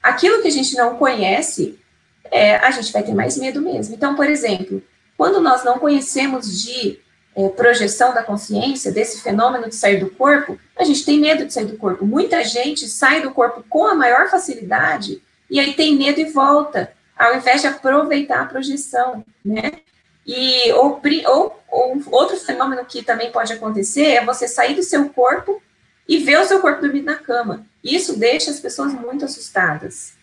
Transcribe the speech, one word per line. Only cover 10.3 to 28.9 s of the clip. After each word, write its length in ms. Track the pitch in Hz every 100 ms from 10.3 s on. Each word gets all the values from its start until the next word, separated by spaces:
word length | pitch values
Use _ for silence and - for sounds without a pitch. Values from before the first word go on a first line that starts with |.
| 285 - - _ -
a 80 | 330
gente 180 | 277
tem 160 | - 294
medo 260 | 302 311 -
de 80 |
sair 120 | 254 214
do 120 | 214
corpo. 280 | 202 180 196
Muita 360 | 269 381 339 -
gente 420 | 226 254 302 -
sai 340 | - 262 311
do 100 | 285
corpo 340 | 262 240 - -
com 180 | 302 427
a 100 | 349
maior 340 | 247 254 370
facilidade 920 | 381 - - 185 190 - 156 202 196 _ _ _
e 100 | 277
aí 140 | 285
tem 240 | 277 311 277
medo 240 | 277 285
e 40 | 311
volta, 680 | 285 269 294 294 208 180 _ _ _
ao 180 | 233 262
invés 240 | 254 269
de 80 | 285
aproveitar 760 | 277 262 277 302 285 285 247
a 20 | 262
projeção, 800 | - 269 277 - 247 254 220 214 _
né? 300 | 202 214 220 311 _ _ _ _ -
E, 460 | 247 262 254 240
ou 260 | - 277 -
pri-, 260 | 294 311 -
ou, 340 | 269 427 - _
ou 320 | - 254 269 285
outro 260 | 247 302 392
fenômeno 480 | - 254 269 254 254
que 160 | 247
também 300 | 233 226 233
pode 200 | 233 226
acontecer 540 | 226 220 214 196 277 302
é 120 | 240
você 240 | 226 254 -
sair 280 | - - 294
do 80 |
seu 260 | 359 302 285
corpo 520 | - 247 349 - 415 _ _ _ _ _
e 120 | 302
ver 200 | - 302
o 60 | 392
seu 160 | 381
corpo 200 | 359 285
dormindo 240 | 285 285 285
na 100 | 302
cama. 500 | - 240 226 175 - _
Isso 340 | - 311 359 240
deixa 340 | 233 294 302
as 80 | 285
pessoas 340 | - - 285